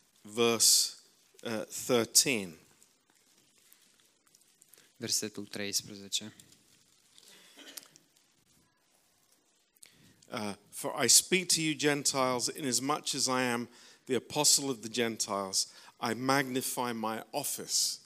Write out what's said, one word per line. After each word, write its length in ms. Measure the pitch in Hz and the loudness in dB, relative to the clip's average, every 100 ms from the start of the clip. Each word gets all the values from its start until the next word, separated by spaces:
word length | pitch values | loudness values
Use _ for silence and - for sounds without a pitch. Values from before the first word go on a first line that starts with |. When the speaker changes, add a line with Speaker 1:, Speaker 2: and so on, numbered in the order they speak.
| _ _ | _ _
Speaker 1:
verse, 760 | 104 107 117 113 - - - - - _ _ - | -6 2 4 6 6 6 2 -6 -20 _ _ -12
uh, 220 | 117 110 - - - | -6 -6 -6 -8 2
thirteen. 720 | 120 107 - 151 117 92 78 - _ _ _ _ _ _ _ _ _ _ - _ _ _ _ _ _ _ _ _ - _ - | 2 4 2 2 0 -4 -12 -20 _ _ _ _ _ _ _ _ _ _ -20 _ _ _ _ _ _ _ _ _ -20 _ -12
Speaker 2:
versetul 500 | 113 - 110 - 104 | -4 -2 -4 -8 -10
treisprezece. 880 | - 101 - 110 101 98 - 107 - - - _ _ _ _ _ - - - - - - - - - _ _ _ _ _ _ _ _ _ _ _ _ _ _ _ _ _ _ - _ - _ - | -8 -4 -4 -4 -10 -8 -8 -8 -14 -20 -20 _ _ _ _ _ -20 -20 -20 -20 -20 -20 -18 -18 -20 _ _ _ _ _ _ _ _ _ _ _ _ _ _ _ _ _ _ -20 _ -20 _ -12
Speaker 1:
Uh, 220 | 120 104 95 _ | -8 -8 -10 _
"For 340 | - - - | -10 -6 0
I 40 | 120 | 6
speak 380 | - - 185 175 | 6 6 0 2
to 120 | 160 | 0
you 140 | 160 | 0
Gentiles, 720 | 135 147 147 - 139 127 123 113 - | 0 2 2 0 2 2 2 -2 -4
inasmuch 580 | 139 117 135 151 - | -2 0 0 -2 -2
as 120 | 139 123 | -2 0
I 160 | 127 | 2
am 260 | 127 120 117 - - - | 2 0 -4 -14 -20 -16
the 100 | - | -4
apostle 540 | 120 - 151 143 - 139 | -4 -2 0 4 4 2
of 100 | 117 | -4
the 100 | 110 | -4
Gentiles, 800 | 110 117 107 - 101 95 95 - - - - 123 | -2 0 -2 -2 -2 -2 -2 -4 -8 -20 -8 -4
I 40 | |
magnify 800 | 110 131 139 135 127 127 - 123 | -2 2 2 2 -2 -4 -4 -4
my 300 | 113 110 110 - | -4 -4 -6 -6
office." 680 | 147 131 - - - - - | -6 -4 -6 -2 -2 -2 -4